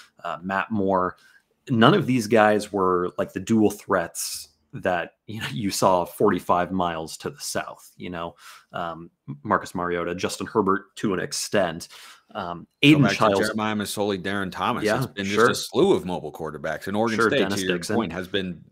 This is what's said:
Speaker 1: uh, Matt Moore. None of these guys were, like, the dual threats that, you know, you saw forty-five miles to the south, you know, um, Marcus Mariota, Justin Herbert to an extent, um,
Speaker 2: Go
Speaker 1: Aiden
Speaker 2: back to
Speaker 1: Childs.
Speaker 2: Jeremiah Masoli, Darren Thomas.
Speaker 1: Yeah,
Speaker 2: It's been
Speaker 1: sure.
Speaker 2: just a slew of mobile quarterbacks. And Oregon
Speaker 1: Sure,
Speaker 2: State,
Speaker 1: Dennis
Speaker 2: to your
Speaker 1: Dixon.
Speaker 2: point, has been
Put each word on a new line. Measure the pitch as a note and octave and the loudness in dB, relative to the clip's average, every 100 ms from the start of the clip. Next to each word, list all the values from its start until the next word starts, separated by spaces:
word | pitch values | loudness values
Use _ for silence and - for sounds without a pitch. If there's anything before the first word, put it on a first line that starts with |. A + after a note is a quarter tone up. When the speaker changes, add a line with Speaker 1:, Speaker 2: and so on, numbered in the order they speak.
| - _ | -20 _
Speaker 1:
uh, | E2+ D#2+ | -10 -8
Matt | F2+ G2 - | -4 -4 -2
Moore. | G#2+ F#2+ F#2+ F2+ - _ _ _ _ - | -2 2 2 0 -4 _ _ _ _ -2
None | A#2+ A#2+ | 6 6
of | G3 C#3+ | 6 2
these | B2+ G#2 | 0 4
guys | A2 G#2+ G#2+ G#2 | 6 6 4 0
were, | G2+ F#2 F2+ F2+ - | 0 2 2 0 -4
like, | F#2+ | -6
the | G2 | -6
dual | F#2+ A2+ G#2 | 0 4 4
threats | G#2 - G2 E2+ - - - - _ _ | 2 -2 -2 -2 -6 -8 -10 -14 _ _
that, | - F#2 F2 E2 _ - | -6 -2 -2 -4 _ -14
you | A2 | -10
know, | - | -8
you | C#3 G2+ | -4 -4
saw | - G#2 F#2 F2 | 2 4 4 0
forty-five | - G#2+ F2+ - F2+ F2 | 2 2 2 0 0 0
miles | F#2+ F2 E2 D#2+ - | 0 -2 -2 -8 -10
to | - | -10
the | C#2+ | -10
south, | - G2 D#2 A#1 - - | -8 -8 -8 -12 -20 -16
you | G2 | -12
know, | F2 E2+ - - - _ | -8 -10 -12 -20 -20 _
um, | - E2+ E2 E2+ _ - C#2+ | -10 -8 -10 -16 _ -16 -12
Marcus | G#2+ F#2 - F#2+ | 0 0 0 -4
Mariota, | F2 F2 E2+ F2+ | -2 -2 -4 -4
Justin | G2+ - G2 | -4 -6 -4
Herbert | A2+ F#2+ G2 - - | 0 2 0 -2 -6
to | A2+ | -4
an | F2+ | -2
extent, | - - - G#2 F2+ D#2+ - - - - _ G#2+ | -4 -6 -2 0 0 -4 -12 -20 -20 -20 _ -10
um, | F2+ E2+ - - | -8 -10 -14 2
Speaker 2:
Go | C#3+ | 6
Speaker 1:
Aiden | D3+ | 8
Speaker 2:
back | A2 | 6
to | G2+ | 4
Speaker 1:
Childs. | A2 G2 | 2 4
Speaker 2:
Jeremiah | G#2 A2 G#2+ G#2+ | 2 0 -2 -2
Masoli, | G2+ - G#2 G2 | -4 -2 -2 -2
Darren | F#2 G2+ F#2+ | -2 -4 -4
Thomas. | F2+ G2 A#2+ G#2 | -4 -2 0 0
Speaker 1:
Yeah, | A2+ | 0
Speaker 2:
It's | B2+ | -2
been | - G2 | -4 -4
Speaker 1:
sure. | G#2 A#2+ | 2 0
Speaker 2:
just | G#2+ | 0
a | - | -4
slew | A#2+ F#3+ | 0 2
of | A#2+ E2 | 2 -2
mobile | F2 D2 | -8 -8
quarterbacks. | C#2+ D#2+ D2+ D#2 D#2 - | -10 -10 -8 -8 -8 -6
And | G2+ | -2
Oregon | A2+ A2 | -2 2
Speaker 1:
Sure, | A2+ | 2
Speaker 2:
State, | C#3 | 2
Speaker 1:
Dennis | G2 G2+ | 0 -2
Speaker 2:
to | F#2 | -2
your | F2+ | -4
Speaker 1:
Dixon. | E2 A2 | -2 -2
Speaker 2:
point, | G2+ | -2
has | E2+ F2+ | -4 -6
been | G2+ F#2 D#2+ - | -4 -6 -8 -14